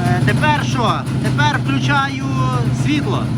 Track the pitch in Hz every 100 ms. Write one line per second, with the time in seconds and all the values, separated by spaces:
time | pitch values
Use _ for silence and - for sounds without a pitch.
0 | 349 247 269 - 302 294 - 254 214 156
1 | - - - - 294 277 254 269 262 285
2 | 269 262 269 262 254 247 - - - 302
3 | - 131 113